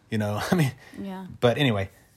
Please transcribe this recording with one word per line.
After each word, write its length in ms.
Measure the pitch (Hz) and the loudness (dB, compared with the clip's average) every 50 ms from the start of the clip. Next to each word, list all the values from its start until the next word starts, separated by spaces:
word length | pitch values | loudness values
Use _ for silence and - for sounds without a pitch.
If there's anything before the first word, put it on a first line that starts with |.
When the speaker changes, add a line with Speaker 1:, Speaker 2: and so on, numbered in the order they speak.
| _ _ | _ _
Speaker 1:
You 60 | 220 214 | -4 -2
know, 240 | - 208 208 208 - | -2 -2 -2 -4 0
<laughs> 60 | - | 0
I 40 | 196 | 2
mean, 160 | 180 151 123 - - - - - - | 2 2 2 0 -6 -14 -18 -14 -12
Speaker 2:
Yeah. 240 | 202 196 190 190 190 185 - - | -12 -10 -10 -12 -14 -14 -6 2
Speaker 1:
but 180 | - 120 113 139 | 2 2 4 4
anyway, 320 | 147 131 107 98 98 - - - - _ _ | 2 2 2 0 -2 -4 -8 -16 -20 _ _